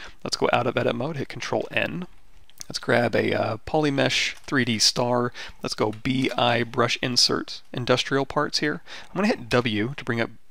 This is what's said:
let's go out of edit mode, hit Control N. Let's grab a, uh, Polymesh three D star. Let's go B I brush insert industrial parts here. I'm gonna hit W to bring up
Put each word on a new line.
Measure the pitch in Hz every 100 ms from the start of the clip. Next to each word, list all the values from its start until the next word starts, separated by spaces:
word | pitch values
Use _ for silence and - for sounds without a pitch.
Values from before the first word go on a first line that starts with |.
| - -
let's | - -
go | -
out | 120 120
of | 120
edit | 120
mode, | 117 143 147
hit | -
Control | 120 - 113 -
N. | 110 107 180 180 - - - - - -
Let's | -
grab | - 120 117
a, | 110 110
uh, | - - 110 -
Polymesh | 156 151 135 131 - - - -
three | 139
D | 120 107
star. | - - 120 123 120 - - -
Let's | -
go | - 110 110
B | 131 131 - -
I | 120 117
brush | 117 113 117 -
insert | 131 123 - - - - -
industrial | 135 120 127 - 139 139
parts | 151 156 -
here. | 151 - - - -
I'm | 175
gonna | 208
hit | - 113
W | 123 120 104 117 143
to |
bring | - 117
up | 117 113 -